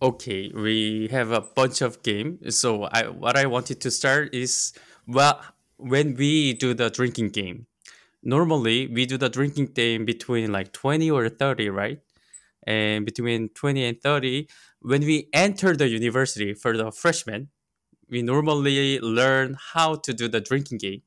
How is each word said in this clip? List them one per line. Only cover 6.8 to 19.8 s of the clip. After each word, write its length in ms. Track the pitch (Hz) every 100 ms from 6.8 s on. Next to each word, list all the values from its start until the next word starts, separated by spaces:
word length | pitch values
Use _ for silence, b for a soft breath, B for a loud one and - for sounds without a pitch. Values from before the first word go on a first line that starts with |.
| 117
drinking 420 | - 123 117 107
game, 360 | 104 92 87 117 _ b b b b
normally 640 | - 139 170 156 113 117 131
we 180 | 117 127
do 120 | 131
the 100 | 123
drinking 460 | 123 143 147 135
game 320 | - 117 113 110
between, 480 | 113 - 120 110
like, 180 | 101 95
twenty 400 | - 135 156 160
or 160 | 143 113
thirty, 420 | - 139 127 104
right? 300 | 95 104 143 _ b b b b b
And 420 | - 110 107 107 104
between 440 | 107 117 113 110
twenty 340 | - 143 135
and 180 | 120 117
thirty, 460 | 139 147 127 131 147 b b b
when 220 | 120 143
we 260 | 147 151 -
enter 420 | 147 196 196 190 151
the 140 | 139
university 640 | 113 120 127 131 107 101
for 240 | 104 123 113
the 160 | 110
freshmen, 560 | - 170 165 - 104 139 _ _ _ _ _ _
we 120 | 123
normally 800 | 117 135 151 147 143 139 139 135
learn 560 | 113 113 131 131 131 135 -
how 220 | 165